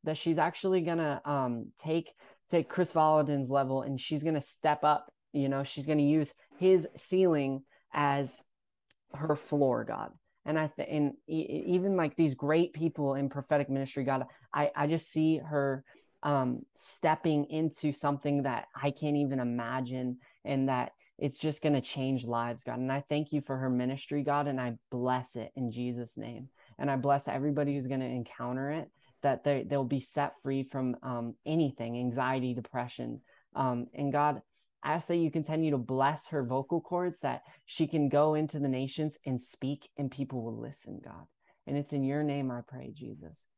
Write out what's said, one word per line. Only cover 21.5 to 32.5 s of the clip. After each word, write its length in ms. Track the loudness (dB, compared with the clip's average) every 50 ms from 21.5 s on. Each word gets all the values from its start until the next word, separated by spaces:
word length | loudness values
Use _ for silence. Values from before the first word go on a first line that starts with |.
| -2 0
gonna 200 | 2 2 2 2
change 440 | 0 -2 -4 -2 0 0 0 0 0
lives, 380 | -2 -2 0 0 -2 -4 -6 -6
God. 160 | -6 -4 -2
And 120 | -2 -2
I 120 | -2 -2 -2 _
thank 240 | -2 -2 0 0 -2
you 80 | -2
for 160 | -2 -2 -4
her 120 | -2 0 2
ministry, 540 | 2 2 2 0 -2 -4 -6 -4 -4 -2 0
God, 240 | 2 2 2 2
and 120 | 0 -2 -2
I 180 | -2 -4 -4 -8 _ _
bless 460 | -4 -2 0 0 0 0 -2 -6 -8
it 160 | -8 -10 -8 _
in 140 | -4 -4 -4
Jesus' 480 | -4 -4 -4 -4 -4 -6 -8 -10 -10
name. 320 | -12 -10 -10 -10 -12 -14 -16 _ _ -20 _ -10
And 120 | -4 -2 -2
I 60 | 0
bless 320 | 0 2 2 2 2 0
everybody 480 | -2 -4 -2 -2 0 0 0 0 0 -2
who's 120 | -2 -4
gonna 180 | -4 -4 -4 -4
encounter 680 | -4 -4 -6 -6 -8 -10 -8 -6 -6 -4 -4 -4 -4
it, 180 | -4 -6 -8 -10 _ _ _ _ _ _
that 220 | 0 0 0 2 0
they, 200 | 0 0 0 0
they'll 200 | 0 0 0 0
be 160 | 0 -2 -2
set 340 | -4 -4 -2 -2 -2 -2 -4 -8
free 220 | _ -2 -2 -2 -2
from, 320 | -4 -4 -2 -2 -2 -4 -4 -6
um, 320 | -6 -6 -4 -6 -6 -10 _ _
anything, 520 | 0 2 2 2 2 0 -4 -6 -6 -4
anxiety, 560 | -2 -2 -2 0 0 0 0 0 0 0 -2